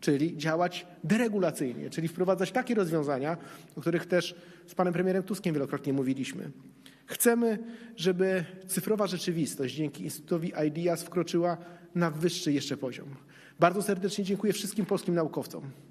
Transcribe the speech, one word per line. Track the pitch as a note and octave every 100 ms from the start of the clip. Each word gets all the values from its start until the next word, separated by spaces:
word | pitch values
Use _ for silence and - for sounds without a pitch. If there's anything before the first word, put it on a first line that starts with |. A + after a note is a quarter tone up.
czyli | - C#3+ D#3 F3
działać | D3+ D#3+ F3 - - -
deregulacyjnie, | D#3 G#3+ A#3+ G#3 F3 - C#3 A#2 C#3+
czyli | - E3
wprowadzać | E3+ F#3 F#3 F#3
takie | - B3
rozwiązania, | A3+ F#3 D#3+ C#3+ C3+ C#3+ E3 - - - -
o |
których | D3+ E3+ D#3+
też | F3+ E3 - - - -
z |
panem | - F3+
premierem | F3 F#3 F#3
Tuskiem | F#3 G3+ F#3
wielokrotnie | D3+ C#3 C#3 C#3+
mówiliśmy. | C3+ B2+ C3+ B2+ - - - - - - - -
Chcemy, | - A#3+ A#3 A#3 G#3+ A3+ - - -
żeby | E3 F3+ F#3+ F#3 D#3+ - -
cyfrowa | - F#3 G#3 G3+
rzeczywistość | F3 - E3 D#3+ - C3
dzięki | B2 D3+ -
Instytutowi | F3 - - F3 E3+ - D#3
ideas | D3 F3 E3+
wkroczyła | E3+ F#3 E3 F3 F3 E3 - - -
na | F3 E3+
wyższy | D3+ E3+ E3 -
jeszcze | C#3+ - C3
poziom. | C3 - - C#3 - - - -
Bardzo | F3 F#3
serdecznie | G3+ F#3+ F#3+ F#3+
dziękuję | F#3+ G3 G#3+
wszystkim | F#3 G3 - F#3+
polskim | G3 -
naukowcom | E3+ D#3 - B2 E3 C#3 C3+ -